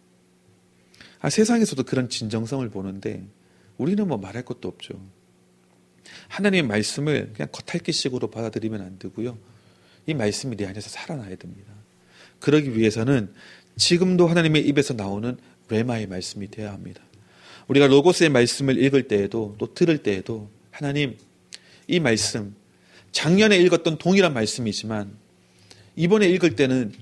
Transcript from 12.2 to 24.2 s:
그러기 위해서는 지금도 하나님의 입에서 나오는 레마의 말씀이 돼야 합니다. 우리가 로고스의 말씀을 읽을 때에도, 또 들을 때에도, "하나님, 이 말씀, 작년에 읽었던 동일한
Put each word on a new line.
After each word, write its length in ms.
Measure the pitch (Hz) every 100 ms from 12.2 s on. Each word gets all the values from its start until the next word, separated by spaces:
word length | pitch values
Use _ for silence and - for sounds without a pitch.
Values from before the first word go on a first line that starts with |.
| - _
그러기 380 | - 151 139 110
위해서는 560 | 110 110 120 135 98 - - - _ -
지금도 500 | - 175 185 180 170
하나님의 380 | 170 160 156 143
입에서 260 | 139 127
나오는 440 | 120 98 101 117 127 _ _ -
레마의 380 | 110 120 113 98
말씀이 420 | 92 - 104 95
돼야 240 | - 107
합니다. 280 | 95 90 - _ _ _ _ - - -
우리가 200 | 135 143
로고스의 420 | 139 170 175 160
말씀을 520 | 131 120 - 139 127
읽을 260 | 135 135 120
때에도, 480 | 104 98 113 104 104
또 160 | -
들을 260 | - 170 151
때에도, 500 | 107 95 107 113 104 _ _
"하나님, 460 | - 143 143 135 110 _ _ _ - _ - -
이 120 | 175
말씀, 560 | 135 110 - 117 101 - _ _ _ - _
작년에 460 | - 151 190 214 190
읽었던 400 | 180 165 170 156
동일한 360 | 170 196